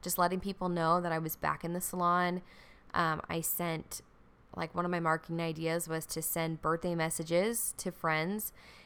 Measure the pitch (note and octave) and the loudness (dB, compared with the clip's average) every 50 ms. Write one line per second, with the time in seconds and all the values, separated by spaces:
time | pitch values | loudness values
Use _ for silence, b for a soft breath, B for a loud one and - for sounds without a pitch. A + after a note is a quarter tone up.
0 | - F3+ E3+ - F3+ F3 F3+ F#3 F3+ G3 F#3+ - F#3 F3+ F3 F3 E3 D#3+ E3 F3+ | -4 -4 2 2 2 2 2 0 -2 -4 -6 -2 -2 -2 0 2 4 4 4 4
1 | F3 F3 E3 D#3+ D#3+ D#3 D#3 - - D3+ D3 D3 - E3 E3+ F3+ F3 - - F#3 | 4 2 0 0 -2 -4 -6 -2 0 0 0 0 -2 -4 -4 -4 -4 -4 -2 2
2 | F3 F3 F3 F3+ F3+ F3+ F3 F3+ F3+ B B B B B B B B B - - | 4 4 4 4 4 2 0 -2 -6 B B B B B B B B B 0 0
3 | F3 D#3+ D#3 D#3 - - E3 E3 E3 - - - F3 E3+ E3 D#3+ - - - - | 2 2 2 -2 -4 -4 -4 -4 -2 -2 -2 -2 -2 -2 -2 -4 -6 -8 -12 -12
4 | - - - - - - - - - - - - E3 D#3+ - - F3 F3 F3 F3 | -12 -14 -20 -20 -20 -20 -20 -20 -20 -14 -8 -6 -6 -4 -2 -2 0 0 0 0
5 | E3+ D#3+ D#3+ D#3+ - - E3 E3 E3+ E3 D#3+ D#3 E3 E3 D#3+ E3+ E3+ E3 D#3+ D#3+ | 2 2 2 2 0 -4 -4 -2 -2 -2 -2 -2 -2 0 0 0 -2 -2 -4 -4
6 | D#3+ - - E3 D#3+ - - E3+ E3 D#3+ D#3+ D#3 - D#3+ D#3+ E3 - F3+ F3 E3+ | -4 -4 -6 -4 -4 -2 -2 0 0 0 -2 0 0 0 0 2 2 0 0 2
7 | D#3+ D#3+ E3 - E3 D#3 E3 F3 F#3+ A3 A#3 A3+ - - - - - F#3+ F3 - | 0 0 0 -2 -2 2 4 4 4 4 0 0 -2 -4 -4 -4 -6 -6 -6 -2
8 | - E3 D#3 D#3 D#3 F3 G3+ G#3+ G#3 - - B B B B B B | 0 2 2 2 2 0 -2 -4 -4 -6 -10 B B B B B B